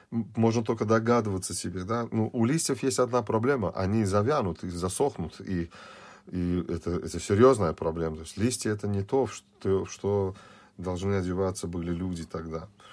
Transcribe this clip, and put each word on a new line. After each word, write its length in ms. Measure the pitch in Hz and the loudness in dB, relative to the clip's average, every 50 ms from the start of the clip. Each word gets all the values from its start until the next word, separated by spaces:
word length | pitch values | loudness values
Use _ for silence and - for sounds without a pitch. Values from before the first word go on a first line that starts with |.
| - - | -14 -6
М, 220 | - 117 113 - - | -4 -4 -4 -4 0
можно 280 | 117 113 113 113 120 113 | 2 4 4 4 2 0
только 220 | 113 117 110 - | 0 -2 0 2
догадываться 680 | 104 113 113 113 117 120 120 110 107 95 92 90 - 92 | 4 4 4 4 4 4 4 4 0 -2 -4 -4 -4 -6
себе, 300 | - - - 87 92 92 | -6 -6 -6 -6 -6 -4
да? 240 | 95 117 120 117 117 | -4 -2 -4 -4 -2
Ну, 200 | - 110 110 110 - | 0 0 0 0 2
у 120 | 123 113 | 2 2
листьев 360 | 117 151 165 - - 139 117 | 2 2 2 0 0 -2 0
есть 160 | - 135 123 - | 0 0 2 2
одна 240 | 127 117 120 123 | 2 2 2 0
проблема. 500 | 110 - 113 110 110 131 143 127 101 85 - | 0 2 0 2 2 2 2 2 0 -2 -2
Они 280 | - 95 92 104 113 107 | 0 0 2 2 2 2
завянут 600 | 95 95 104 104 123 151 147 117 90 82 - - | 4 2 2 2 4 2 2 0 -2 -4 -4 -6
и 60 | 92 | -8
засохнут, 720 | 87 87 82 92 - - 139 143 - - 85 80 - - | -6 -4 -4 -4 0 0 0 0 0 -4 -8 -8 -8 -12
и, 300 | 101 - 95 87 82 82 - - - - - - - - - - - - | -8 -4 -2 -2 -2 -4 -8 -18 -20 -20 -20 -20 -20 -20 -20 -20 -16 -8
и 340 | - 90 87 87 87 87 82 - | -4 -2 0 0 0 0 -2 -2
это, 220 | 85 82 - 85 | -4 -4 -4 -4
это 280 | 87 82 78 82 - 85 | -4 -4 -4 -4 -6 -6
серьезная 540 | - - 104 98 120 131 135 107 95 80 78 | 0 2 6 8 8 8 8 6 2 0 0
проблема. 420 | - - 82 80 82 82 80 78 | -2 -4 -4 -2 -2 -2 -4 -4
То 60 | 80 82 | -6 -10
есть 140 | 78 - 95 | -10 -4 -2
листья — 340 | 101 127 123 - - 110 | 0 0 0 -2 -2 -2
это 160 | 107 104 - 104 | -4 -2 -2 -2
не 160 | 101 98 101 | -2 -2 -2
то, 240 | - - 135 127 110 | 0 0 0 0 0
в 60 | - | -4
что, 500 | - - _ _ - - 101 95 95 90 | -10 -16 _ _ -6 -2 0 0 0 0
в 60 | - | -4
что 440 | - - - 98 101 101 98 95 95 - - - - - - - _ - | -10 -6 -2 0 0 0 0 -2 -4 -10 -18 -20 -20 -20 -20 -20 _ -8
должны 340 | 87 92 90 87 95 98 101 | -6 -6 -4 -2 -2 0 0
одеваться 540 | 98 90 90 90 90 95 92 92 - - 85 | 0 0 0 0 0 0 -2 -2 -4 -6 -6
были 240 | 87 90 82 85 | -6 -4 -4 -4
люди 340 | 87 82 95 92 90 82 82 | -4 -2 -2 -4 -4 -6 -8
тогда. 420 | - - 85 82 82 80 80 82 - - _ - - | -8 -8 -10 -8 -8 -8 -8 -10 -12 -18 _ -20 -20